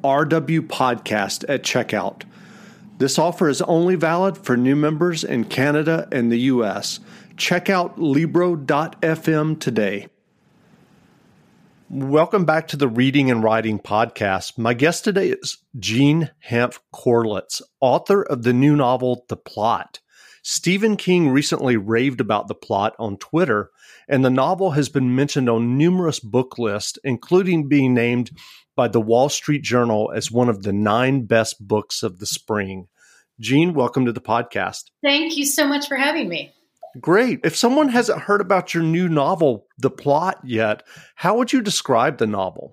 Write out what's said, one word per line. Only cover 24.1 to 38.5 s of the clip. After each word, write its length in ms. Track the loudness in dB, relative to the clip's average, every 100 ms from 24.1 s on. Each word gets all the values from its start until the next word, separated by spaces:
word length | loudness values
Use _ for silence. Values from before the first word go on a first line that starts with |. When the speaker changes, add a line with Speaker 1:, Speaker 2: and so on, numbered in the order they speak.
| 2
Speaker 1:
the 60 | 2
novel 440 | 2 2 0 0
has 180 | 0 -2
been 260 | 0 0 0
mentioned 320 | 0 0 0
on 300 | 0 0 2
numerous 420 | 2 2 0 -4
book 380 | -2 -2 -2 -4
lists, 400 | -4 -4 -8 -8
including 640 | -6 -6 2 2 2 0 2
being 260 | 2 4
named 380 | 4 2 0 -4 -8 -20 -20 _ -2
by 120 | 2
the 120 | 2
Wall 300 | 2 2 2
Street 320 | 0 -2 -2
Journal 500 | 0 0 2 0 -2
as 160 | -4 -2
one 200 | 0 2
of 140 | 0
the 100 | -2
nine 500 | 0 2 2 2 0
best 420 | 2 2 0 -4 -2
books 360 | -2 -2 -6
of 160 | -6 -8
the 80 | -10
spring. 640 | -8 -4 -4 -4 -8 -16 _ _ _ _ -12
Jean, 320 | 0 2 2
welcome 320 | 0 0 0
to 80 | -2
the 80 | -2
podcast. 680 | -2 -2 -2 -6 -6 -8 -18 _
Speaker 2:
Thank 360 | -2 -2 -2 -4
you 80 | -4
so 200 | 0 0
much 220 | -2 -4
for 80 | -2
having 320 | -2 -2 -4
me. 240 | -8 -12 _ _ _ -20 -8
Speaker 1:
Great. 380 | 2 2 2 0
If 100 | -2
someone 360 | 0 2 2 2
hasn't 320 | 2 0 -2
heard 180 | 0 0
about 320 | 2